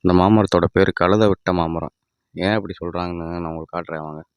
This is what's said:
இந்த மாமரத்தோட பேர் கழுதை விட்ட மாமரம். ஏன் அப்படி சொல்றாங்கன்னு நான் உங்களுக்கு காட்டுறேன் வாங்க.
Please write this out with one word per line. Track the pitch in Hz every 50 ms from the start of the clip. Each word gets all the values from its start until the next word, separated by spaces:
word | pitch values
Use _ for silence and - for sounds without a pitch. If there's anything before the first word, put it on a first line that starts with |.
இந்த | _ 92 87 90 90
மாமரத்தோட | 98 110 107 104 95 - 90 85 - _
பேர் | 92 98 98 87
கழுதை | - 87 87 98 107 110 104
விட்ட | 95 - _ - 92
மாமரம். | 90 85 82 82 82 82 76 _ _ _ _ _ _ _ _ _
ஏன் | - 85 95 107
அப்படி | 110 98 90 87 - 85
சொல்றாங்கன்னு | 87 85 87 87 87 87 85 82 82 85 87
நான் | 85
உங்களுக்கு | 82 80 80 80 - - 87
காட்டுறேன் | 85 - 82 78 78
வாங்க. | 78 76 78 78 _ _